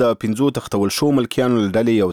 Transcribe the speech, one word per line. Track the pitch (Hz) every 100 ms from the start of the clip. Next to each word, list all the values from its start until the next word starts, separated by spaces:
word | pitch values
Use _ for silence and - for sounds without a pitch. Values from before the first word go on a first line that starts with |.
د | 120 113
پنځو | 107 110 143 120
تښتول | - 104 101 -
شوو | 147 139
ملکیانو | 117 - 127 120
له | 101
ډلې | 104 117 113
یو | 92